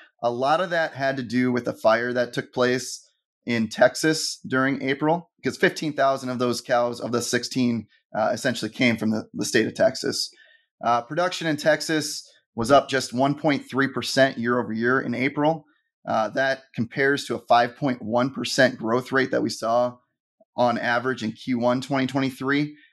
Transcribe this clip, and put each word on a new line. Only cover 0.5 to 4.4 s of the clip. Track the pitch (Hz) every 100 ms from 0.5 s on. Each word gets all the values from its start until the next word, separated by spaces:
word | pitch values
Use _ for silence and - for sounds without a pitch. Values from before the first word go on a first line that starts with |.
| 160
of | 180
that | 170 160
had | 131 135 135
to |
do | 113 123 127
with | 123 120
a |
fire | - 110 113 123
that | 123 120
took | 139 -
place | 127 123 127 - - _ _ _ _ -
in | 117 110
Texas | - 127 - 156 156 - -